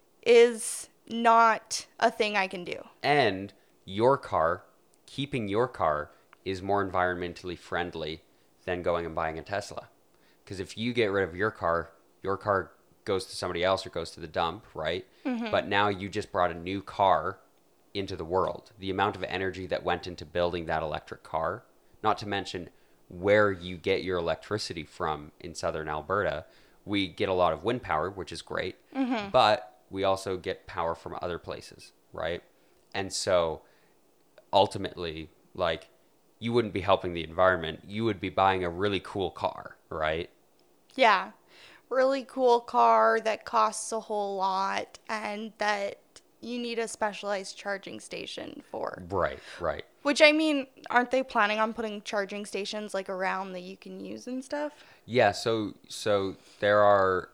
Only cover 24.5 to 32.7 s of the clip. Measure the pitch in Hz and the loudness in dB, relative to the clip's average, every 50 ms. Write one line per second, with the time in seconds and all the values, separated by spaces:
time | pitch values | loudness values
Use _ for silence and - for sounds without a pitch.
24.5 | 104 107 - - 90 85 76 - - - 90 80 76 73 73 73 - - - 85 | -6 -4 -4 -6 -8 -8 -10 -10 -8 -4 -4 -2 -2 -4 -6 -12 -18 -16 -16 -14
25.5 | 82 - - 85 80 80 78 78 76 76 76 - 95 104 98 80 73 78 - - | -10 -6 -4 -4 -2 -4 -4 -4 -6 -6 -4 -2 -2 0 0 0 -2 -4 -6 -10
26.5 | - - - _ _ _ - 95 101 101 98 87 80 - 104 95 92 90 90 82 | -16 -20 -20 _ _ _ -8 -4 -2 -2 -2 -2 -2 -2 -2 0 2 4 4 4
27.5 | 78 78 82 110 127 123 - 90 82 78 80 95 101 95 85 - 85 78 - - | 2 0 0 -2 -2 -2 -2 -2 -2 0 0 -2 -4 -8 -10 -10 -10 -12 -10 -6
28.5 | 80 - - 92 - _ _ _ - 262 269 240 254 220 202 196 190 131 113 107 | -6 -4 -4 -4 -6 _ _ _ -6 -4 -2 -2 -2 -4 -2 2 4 6 6 6
29.5 | 107 - - - - _ _ - 98 95 95 98 95 95 - 101 92 90 87 92 | 6 4 0 -4 -18 _ _ -10 -4 0 2 2 2 0 0 -4 -6 -4 -4 -6
30.5 | 85 - _ - - 87 82 82 82 - - 82 80 - - 87 87 82 - - | -8 -8 _ -10 -6 -4 -2 -2 -2 -4 -8 -10 -8 -6 -6 -6 -6 -6 -8 -8
31.5 | 82 - - - - - - - - _ _ _ - 82 80 82 87 87 - _ | -10 -10 -12 -14 -18 -20 -20 -20 -20 _ _ _ -10 -6 -4 -4 -4 -6 -8 _
32.5 | _ _ _ _ | _ _ _ _